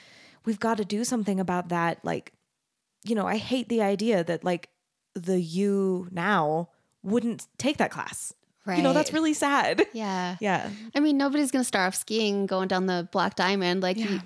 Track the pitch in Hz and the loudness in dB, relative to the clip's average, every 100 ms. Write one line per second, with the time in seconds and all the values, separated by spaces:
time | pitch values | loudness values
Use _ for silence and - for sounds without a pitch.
0 | - - - - - 214 226 220 185 208 | -20 -20 -20 -10 -4 -2 0 0 -2 -2
1 | 240 240 202 190 185 180 175 175 170 165 | -2 -2 0 0 0 -2 0 0 0 0
2 | 170 165 - _ _ _ _ _ _ _ | -4 -4 -6 _ _ _ _ _ _ _
3 | - 226 185 214 - 254 233 233 202 202 | -4 -2 0 -2 -2 -2 0 2 2 2
4 | 220 202 165 165 180 175 - _ _ _ | 2 2 2 -2 -2 -2 -4 _ _ _
5 | _ 190 170 185 165 175 202 196 190 180 | _ -8 0 0 0 0 2 2 2 0
6 | 180 185 180 196 151 156 170 _ _ _ | -4 -4 0 2 2 0 -2 _ _ _
7 | 185 233 233 156 - - 254 311 190 151 | -2 0 0 -6 -10 -4 -2 0 -2 -2
8 | - - - - _ _ 202 180 269 294 | -10 -8 -12 -14 _ _ -6 2 4 4
9 | 302 311 320 302 285 277 127 165 392 226 | 2 0 0 2 2 2 2 2 0 0
10 | 208 185 180 180 208 175 - 208 226 285 | -4 -2 -4 -2 0 0 -2 -10 -6 0
11 | 302 277 277 294 277 262 247 202 185 - | 2 4 2 2 2 0 0 2 0 -2
12 | - 214 214 202 196 190 190 185 190 180 | -2 0 2 0 0 0 0 0 2 0
13 | 170 196 180 - 185 196 180 185 185 202 | -2 0 0 0 0 2 2 0 0 0
14 | 214 190 | -2 -4